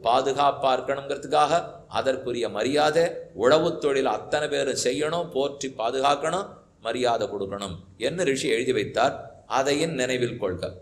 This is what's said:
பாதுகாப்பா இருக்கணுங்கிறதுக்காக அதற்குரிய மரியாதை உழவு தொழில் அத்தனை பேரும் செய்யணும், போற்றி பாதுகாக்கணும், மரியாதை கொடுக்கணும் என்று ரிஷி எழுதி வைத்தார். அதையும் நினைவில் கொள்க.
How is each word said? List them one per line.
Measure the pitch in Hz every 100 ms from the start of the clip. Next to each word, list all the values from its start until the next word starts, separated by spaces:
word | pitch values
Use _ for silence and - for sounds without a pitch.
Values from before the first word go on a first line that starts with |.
பாதுகாப்பா | 113 123 135 135 143 135 135
இருக்கணுங்கிறதுக்காக | 127 - 139 139 143 135 147 147 165 170 - -
அதற்குரிய | 107 127 131 120 120 110
மரியாதை | 101 120 147 151 151 170 - -
உழவு | 85 117 156 196 -
தொழில் | 147 135 131
அத்தனை | 107 - 151 151
பேரும் | 143 135 117
செய்யணும், | 123 139 147 170 165
போற்றி | 131 139 - 135 -
பாதுகாக்கணும், | 113 131 135 143 156 175 202 - - _
மரியாதை | 110 123 120 113 104
கொடுக்கணும் | 101 98 101 98 85 - -
என்று | 117 165
ரிஷி | 165 135 147
எழுதி | 113 127
வைத்தார். | 110 101 - 131 - - - -
அதையும் | 113 135 147 165
நினைவில் | 147 127 127 120 -
கொள்க. | 101 87 85 -